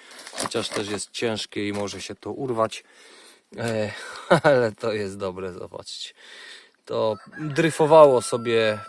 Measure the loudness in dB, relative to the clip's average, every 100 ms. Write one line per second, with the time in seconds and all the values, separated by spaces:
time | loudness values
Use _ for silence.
0 | -20 -20 -16 -8 -6 -4 -6 -6 -6 -8
1 | -10 -6 -4 -4 -6 -6 -6 -4 -6 -8
2 | -14 -12 -10 -8 -4 -2 -2 -4 -18 -20
3 | -20 -20 -20 -20 _ -8 -4 -2 -4 -8
4 | -14 -14 2 4 6 4 2 -2 -4 -4
5 | -6 -6 -8 -6 -10 -10 -14 -14 -16 -14
6 | -16 _ -20 -20 -20 -20 -20 _ -8 -4
7 | -2 -4 -10 -10 -4 0 0 2 6 10
8 | 10 8 2 -4 0 2 2 -2